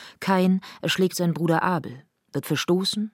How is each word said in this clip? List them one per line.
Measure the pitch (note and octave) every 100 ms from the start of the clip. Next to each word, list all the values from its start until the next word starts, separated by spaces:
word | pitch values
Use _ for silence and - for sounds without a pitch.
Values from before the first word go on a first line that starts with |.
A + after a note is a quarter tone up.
| - -
Kain | - F#3+ F#3 F#3 - -
erschlägt | E3+ - F#3 -
seinen | F3
Bruder | D3+ E3 E3
Abel, | F3+ F3 - B2+ - _ _
wird | C#3 -
verstoßen | D3 - F3+ F#3+ G#3 G#3+